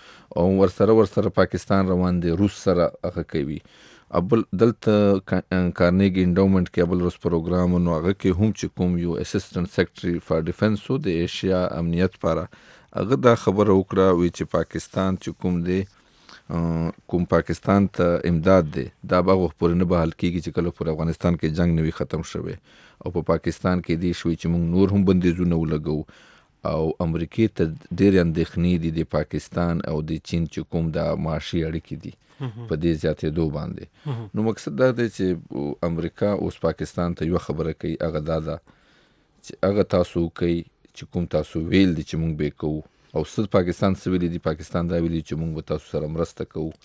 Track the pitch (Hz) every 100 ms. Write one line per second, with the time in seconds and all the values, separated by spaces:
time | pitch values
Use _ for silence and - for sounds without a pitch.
0 | - - - - 87 95 101 - 101 110
1 | 101 - 104 - 92 92 - 98 95 90
2 | 90 90 85 82 101 - - 87 85 -
3 | 90 87 80 80 71 73 - _ - -
4 | _ 87 90 117 - 92 113 113 - 104
5 | 101 98 - 92 - 92 90 - 87 92
6 | 98 92 90 87 98 95 87 - 85 92
7 | 87 - 87 85 82 90 90 90 85 82
8 | 85 101 95 90 107 98 80 - 90 87
9 | 85 82 90 101 - 92 87 - 87 -
10 | 90 85 - 82 82 - 107 101 - 131
11 | 101 82 87 - 95 92 90 71 85 85
12 | 92 - 85 80 90 - - - _ -
13 | 98 135 123 113 - 98 104 95 92 95
14 | 95 87 87 - 80 85 82 - - -
15 | 95 92 - 87 92 87 85 92 95 _
16 | _ _ - - - 85 85 82 82 -
17 | - 90 87 85 - 82 - 101 98 -
18 | 87 87 - 85 85 95 78 - 62 -
19 | - 92 90 95 87 - 87 87 90 90
20 | 82 - 87 87 82 82 85 - 82 78
21 | 80 78 90 85 80 78 87 82 80 -
22 | - 80 82 85 87 95 _ - - _
23 | - 90 82 82 87 - 95 90 - 82
24 | 87 87 85 82 85 85 82 87 98 101
25 | 95 92 87 87 87 82 78 78 76 76
26 | - - - - _ _ - 78 80 -
27 | 85 82 82 - 113 - 82 78 - 87
28 | 98 92 85 80 80 85 87 90 82 80
29 | 78 78 76 76 - - 87 82 - 78
30 | 78 80 - 85 82 - 80 85 82 78
31 | 78 78 80 78 - 87 80 80 - 76
32 | - - _ - 131 110 117 80 85 80
33 | 80 76 80 80 80 73 76 - - _
34 | 147 117 107 110 110 107 - - 127 123
35 | 117 - 92 85 - 65 73 - 85 82
36 | 82 - 101 101 85 - 82 78 78 -
37 | 87 85 80 87 - 76 82 78 82 82
38 | 82 78 76 80 78 78 - _ _ _
39 | _ _ _ _ - - 92 104 92 95
40 | 87 87 85 - 87 85 - _ _ -
41 | - 87 85 78 78 82 82 92 95 80
42 | 76 80 80 78 76 - 76 76 - _
43 | _ - - - 104 101 90 87 101 95
44 | - 92 87 85 82 78 80 87 85 87
45 | 85 82 78 80 82 78 - 78 - 78
46 | 76 80 82 - 76 80 80 -